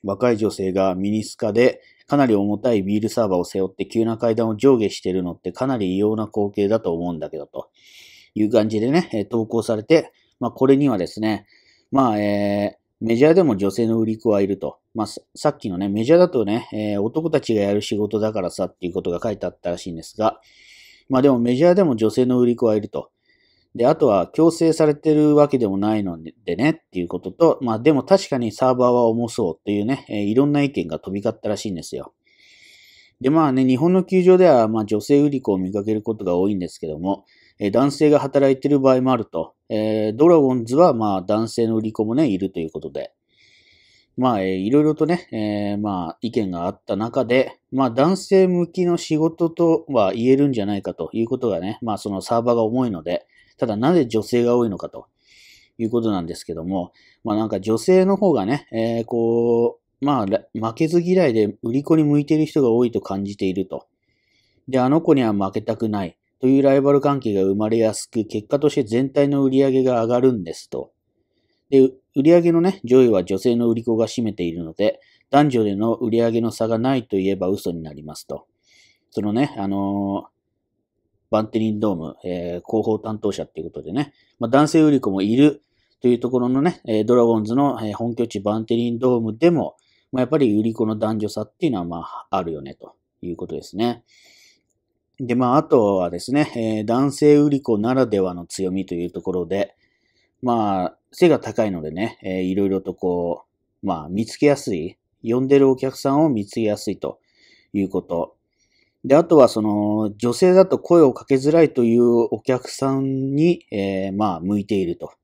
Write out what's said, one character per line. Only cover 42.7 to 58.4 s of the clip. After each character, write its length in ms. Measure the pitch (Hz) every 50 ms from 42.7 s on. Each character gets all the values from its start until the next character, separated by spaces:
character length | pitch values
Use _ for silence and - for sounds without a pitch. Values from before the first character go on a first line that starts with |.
こ 100 | - 80
と 100 | 78 73
で。 220 | 71 71 67 - _ _ _ _ _ _ _ _ _ _ _ _ _ _ _ _ _ _ _ _ _
ま 180 | - 127 127 120
あ、 80 | 101
え 40 | 95
ー、 100 | 95 95
い 140 | 95 95 107
ろ 100 | 131 147
い 20 | 151
ろ 100 | 156 151
と 100 | 156 156
ね、 240 | 151 175 170 - _
え 420 | 110 110 107 107 104 104 104 101 104
ー、 40 | 101
ま 320 | 104 104 98 90 85 80
あ、 80 | - _
意 80 | - 110
見 200 | 120 120 107 95
が 160 | 90 85 87
あ 40 | 95
っ 120 | 107 _
た 140 | _ - 107
中 300 | 98 110 117 - 135 127
で、 320 | 110 123 131 127 - - _ _ _
ま 140 | - 131 135
あ、 40 | 123
男 260 | 113 123 139 170 190
性 300 | 190 - - 202 190 190 185
向 200 | 180 175 170 165
き 180 | - 185 180
の 100 | 175 170
仕 200 | 165 - - 160
事 340 | 151 160 165 160 - 175 165
と 340 | 165 - 170 165 160 151 - -
は 260 | 139 117 101 92 -
言 120 | 117 117
え 100 | 127 135
る 120 | 135 143 143
ん 40 |
じ 100 | 123 110
ゃ 40 | 98
な 100 | 101 104
い 60 | 101
か 120 | - 95 87
と 160 | - 82 -
い 100 | - 110
う 40 | 113
こ 100 | 117 135
と 140 | 120 123 117
が 100 | 95 85
ね、 180 | 87 98 110 -
ま 120 | 123 113 104
あ、 40 | 95
そ 100 | - 107
の 140 | 98 95
サ 180 | 90 - 117 117
ー 20 |
バ 100 | 117 123
ー 20 | 120
が 60 | 117
重 240 | 113 107 117 131 127
い 40 | 120
の 120 | 98 80
で、 240 | 78 85 90 - _ _ _ _ _ _ _ _
た 80 | 135
だ 100 | 117 104
な 180 | 104 120 151 180
ぜ 120 | 175 135
女 160 | 113 110 110
性 220 | 104 - - 120 120
が 120 | 120 120
多 100 | 123 120
い 40 | 113
の 80 | 92 85
か 100 | - 73
と 180 | - - - _ _ _ _ _ _ _ _ - - _ _ _ _ -
い 60 | 113
う 60 | 110
こ 120 | 123 120
と 80 | 113 110
な 100 | 104 92
ん 60 | 85
で 80 | 80 85
す 100 | - -
け 100 | - 85
ど 100 | 82 82
も、 280 | 90 98 92 87 90 _ _ _ _ _ _ _
ま 100 | 113 104
あ、 20 |
な 100 | 107 110
ん 20 | 107
か 120 | 104 95
女 180 | 95 110 110 113
性 260 | - - 185 185 185
の 120 | 190 202
方 160 | 190 208 190
が 140 | 151 113